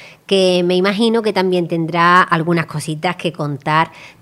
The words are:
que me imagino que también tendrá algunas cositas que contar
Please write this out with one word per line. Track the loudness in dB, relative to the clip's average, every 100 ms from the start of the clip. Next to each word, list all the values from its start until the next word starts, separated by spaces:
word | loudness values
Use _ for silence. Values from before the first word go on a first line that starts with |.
| -20 -20 -2
que | 0 2 2
me | 2 0
imagino | 0 0 0 0
que | 0
también | -2 0 0 -2
tendrá | -2 -2 0 4 4
algunas | 4 0 0 0 -2
cositas | -6 -8 -4 -4 -4
que | -6
contar | -6 -6 -6 0 0 0 -4 -20 -14